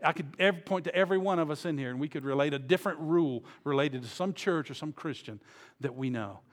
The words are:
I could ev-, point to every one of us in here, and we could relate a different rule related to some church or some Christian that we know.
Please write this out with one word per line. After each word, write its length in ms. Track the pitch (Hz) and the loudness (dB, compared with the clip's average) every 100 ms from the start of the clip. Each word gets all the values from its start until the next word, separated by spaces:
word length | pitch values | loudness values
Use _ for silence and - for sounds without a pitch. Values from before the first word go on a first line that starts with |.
I 80 | 160 | 0
could 240 | 160 143 - | 0 -4 2
ev-, 280 | 190 170 - | 2 2 0
point 180 | 185 | -2
to 100 | 165 | 0
every 240 | 180 185 190 | 2 4 2
one 220 | 190 180 | 2 2
of 100 | 156 | 0
us 160 | 147 175 | -2 -4
in 120 | 147 | -2
here, 120 | 127 | -4
and 100 | 127 | -4
we 100 | 147 | -4
could 160 | 151 135 | -4 0
relate 280 | 135 147 | 2 2
a 60 | 143 | 0
different 400 | 131 180 202 165 | 2 2 2 -2
rule 460 | 156 170 151 123 - - | 2 4 4 0 -6 -8
related 380 | 147 139 143 131 | 0 2 2 0
to 60 | 120 | -8
some 240 | - 185 | -4 -2
church 360 | - 202 170 139 | -2 0 0 0
or 40 | |
some 180 | 131 151 | -6 -10
Christian 480 | - 160 127 - 104 - - - - | -8 -8 -8 -10 -14 -16 -20 -20 -8
that 160 | 131 123 | -6 -4
we 140 | 131 | -4
know. 320 | 120 101 98 - | -2 -6 -10 -18